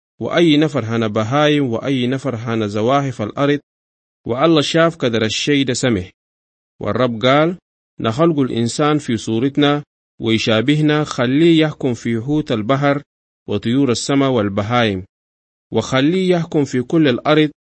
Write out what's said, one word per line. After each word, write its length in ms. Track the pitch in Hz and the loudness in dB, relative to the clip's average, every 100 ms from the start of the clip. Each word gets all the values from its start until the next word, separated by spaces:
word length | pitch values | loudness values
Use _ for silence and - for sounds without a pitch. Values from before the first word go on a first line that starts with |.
| _ - | _ -10
وأي 360 | - 160 175 147 | -4 2 4 4
نفر 280 | 156 135 | 2 0
عن 240 | 110 117 113 | -2 -2 -2
بهايم، 640 | 107 107 143 151 147 139 | -2 -2 0 2 2 0
وأي 340 | 113 - 135 123 | -2 -4 -2 -2
نفر 300 | 131 135 117 | -4 -6 -8
عن 320 | 120 113 107 | -4 -4 -2
زواحف 540 | 107 110 139 139 123 | -2 0 0 0 -4
الأرض. 380 | 104 - 143 143 - _ _ _ _ _ - | -6 -2 0 -2 -4 _ _ _ _ _ -8
والله 340 | 120 160 160 | 0 2 2
شاف 360 | 143 165 165 165 | 2 2 2 0
قدر 260 | 127 113 | -2 0
الشيء 420 | 110 - - 143 131 | -2 -2 0 0 0
ده 80 | |
سمح. 360 | 120 131 107 90 _ _ _ _ _ _ - | -2 0 -2 -4 _ _ _ _ _ _ -10
والرب 420 | - 104 127 113 | -4 -2 -2 0
قال: 360 | 120 143 160 180 _ _ _ - | 2 2 2 -2 _ _ _ -6
"نخلق 380 | 113 120 170 147 | -4 0 2 2
الإنسان 600 | 131 113 117 - 147 151 | 0 0 -2 0 0 0
في 180 | - 113 | 0 -4
صورتنا 680 | - 110 139 139 143 147 - _ _ - | -2 -2 0 2 2 0 -4 _ _ -6
ويشابهنا، 840 | 113 110 123 110 123 147 151 151 | 0 0 2 0 2 2 2 0
خليه 560 | 147 - 123 135 170 165 | -2 -2 0 2 4 4
يحكم 340 | 156 - 135 | 2 -2 -4
في 260 | 117 120 117 | -2 -2 -4
حوت 320 | 123 151 147 | -2 -4 -2
البحر، 500 | 120 107 135 143 143 - _ _ _ - | -2 0 0 0 -2 -6 _ _ _ -6
وطيور 420 | 104 113 127 139 | -4 0 0 0
السماء 400 | 113 - 139 135 | 0 0 0 2
والبهايم، 720 | 123 101 101 104 123 113 95 95 _ _ _ _ _ - | 2 0 -2 -2 0 0 -2 -8 _ _ _ _ _ -6
وخليه 580 | 110 110 131 143 185 185 | -4 -2 0 0 0 0
يحكم 340 | 175 165 160 | 0 0 -2
في 180 | 139 127 | -2 -2
كل 260 | 123 170 151 | 0 2 2
الأرض، 420 | 123 - 151 151 - _ | 2 2 2 2 -2 _